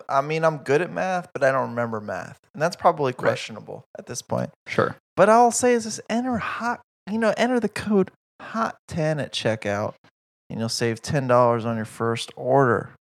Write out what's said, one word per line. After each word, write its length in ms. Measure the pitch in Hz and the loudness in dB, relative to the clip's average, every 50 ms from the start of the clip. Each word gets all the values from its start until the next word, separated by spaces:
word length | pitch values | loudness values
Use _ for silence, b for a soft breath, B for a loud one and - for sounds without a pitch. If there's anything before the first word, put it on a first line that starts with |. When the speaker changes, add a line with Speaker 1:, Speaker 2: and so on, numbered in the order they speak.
| - - | -8 -2
Speaker 1:
I 120 | 131 139 | 0 0
mean, 220 | 139 151 156 160 160 | 0 0 -2 2 2
I'm 120 | 160 156 143 | 0 0 0
good 220 | 117 127 135 - | 0 2 2 2
at 100 | - - | 2 0
math, 380 | 160 165 180 185 185 180 170 - - | -4 -4 -4 -2 -2 -4 -6 -8 -6
but 100 | - 139 | 0 0
I 80 | 135 | 2
don't 180 | 135 135 123 117 | 2 2 -2 -2
remember 300 | 117 120 120 117 113 107 | -2 -4 -4 -2 -4 -6
math. 380 | 104 101 98 87 - - - _ _ _ - | -6 -6 -8 -8 -8 -12 -16 _ _ _ -6
And 80 | 139 | -2
that's 140 | 151 175 180 | -2 -2 -2
probably 360 | - - 185 165 156 143 127 | 2 2 2 2 4 0 -2
Speaker 2:
Right. 60 | 123 - | -2 0
Speaker 1:
questionable 680 | - - 120 - - - 110 107 - 107 104 107 - _ - - | 0 -2 -2 -2 -6 -12 -12 -14 -14 -14 -16 -16 -16 _ -20 -18
at 80 | - - | -14 -12
this 140 | 120 - | -12 -12
point. 300 | - - - 123 120 - _ _ _ - | -8 -6 -4 -4 -4 -6 _ _ _ -6
Speaker 2:
Sure. 280 | - - - - - - _ _ - | 0 0 0 0 0 -8 _ _ 4
Speaker 1:
But 140 | - 180 208 | 4 6 8
all 160 | 220 233 240 | 8 8 6
I'll 60 | 240 | 6
say 220 | 220 - 247 247 240 | 4 2 2 2 2
is 120 | 233 220 | 2 0
this, 140 | 226 214 - - - | -4 -10 -10 -6 -4
enter 280 | 214 233 247 262 247 202 | -4 -2 -2 -2 -2 -2
hot, 440 | - - - - 220 240 240 - _ _ _ _ - 185 | -4 -4 -6 -6 -6 -6 -6 -6 _ _ _ _ -10 -6
you 80 | 208 226 | -4 0
know, 160 | 226 214 - - | 2 2 2 2
enter 220 | - 240 254 160 | 0 0 0 0
the 100 | 226 196 | 0 -2
code 420 | - - - 208 214 196 185 - _ _ _ _ _ _ | -4 -4 -2 2 4 4 4 2 _ _ _ _ _ _
hot 340 | - - - 220 226 - - _ _ - | -18 -10 -6 -4 -4 -4 -6 _ _ -10
ten 320 | - 170 151 156 156 147 | -4 -2 0 0 0 -2
at 120 | 120 - - | -4 -6 -6
checkout, 600 | - - 120 110 113 - 101 101 101 107 - - _ _ _ _ _ _ _ _ _ _ - | -2 -2 0 -2 0 -2 -4 -2 -2 -4 -6 -8 _ _ _ _ _ _ _ _ _ _ -12
and 100 | - 107 | -6 -4
you'll 100 | 113 113 | -4 -4
save 320 | - - 120 117 113 110 | -2 -2 -2 -2 -2 -2
ten 260 | - - 156 147 131 127 | -4 -4 -2 -2 2 4
dollars 380 | 123 123 123 120 117 117 110 | 4 4 6 4 2 0 -2
on 100 | 117 117 | -2 -4
your 100 | 110 110 | -4 -6
first 460 | 110 - - 117 117 117 113 - - - | -8 -6 -4 -2 -2 -2 -2 -6 -10 -12
order. 560 | - 135 123 131 139 139 120 110 101 - - - _ _ _ | -8 -2 2 4 4 4 4 4 0 -2 -6 -16 _ _ _